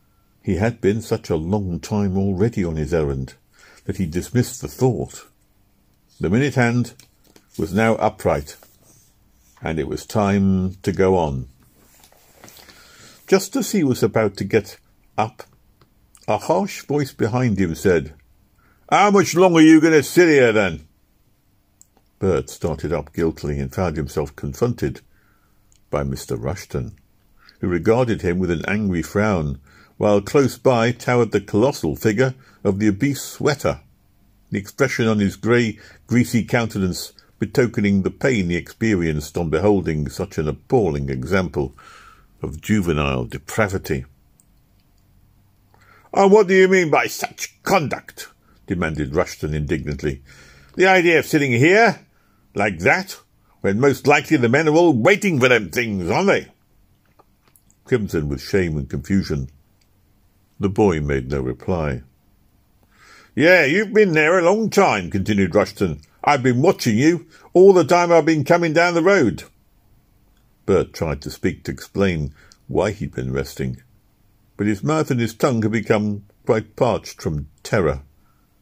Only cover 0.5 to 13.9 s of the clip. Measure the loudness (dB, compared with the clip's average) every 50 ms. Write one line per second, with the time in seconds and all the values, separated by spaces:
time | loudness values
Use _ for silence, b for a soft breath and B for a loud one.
0.5 | -2 0 0 -2 -2 -2 -2 -2 0 -2 -4 -6 -6 -6 -4 -4 -4 -4 -2 -2
1.5 | -4 -4 -4 -4 -8 -8 -8 -6 -4 -2 -2 -2 -2 -2 -2 -2 0 0 -2 -2
2.5 | -2 -2 -4 -4 -4 -4 -4 -2 -2 0 0 -2 -4 -6 -8 -10 -12 _ _ _
3.5 | b b b b b b b -8 -6 -6 -4 -4 -4 -6 -6 -2 -2 -2 -2 -2
4.5 | -4 -12 -14 -12 -6 -2 -2 0 0 -2 -6 -10 -12 -18 -20 _ _ _ _ _
5.5 | _ _ _ _ _ _ _ _ _ _ _ _ _ -6 -4 0 0 0 0 0
6.5 | 0 0 0 2 2 0 -2 -4 -8 -20 -20 _ _ _ _ _ _ _ _ _
7.5 | -8 -8 -6 -2 0 2 2 2 2 2 0 -2 -2 -2 -2 -2 -2 -2 -4 -8
8.5 | -14 -20 -20 _ _ _ _ _ _ _ _ _ _ _ _ _ _ _ _ _
9.5 | _ -12 -8 -6 -6 -6 -6 -6 -8 -10 -8 -4 -2 0 0 2 2 2 2 2
10.5 | 2 0 -2 -4 -6 -6 -6 -4 -2 0 2 2 2 2 0 -2 -4 -6 -8 -12
11.5 | -16 _ _ _ _ _ _ _ _ _ _ _ _ _ _ _ _ _ B B
12.5 | B B B B B B B B B B B B B B B B 0 0 0 -2
13.5 | -6 -6 -4 -2 0 0 0 0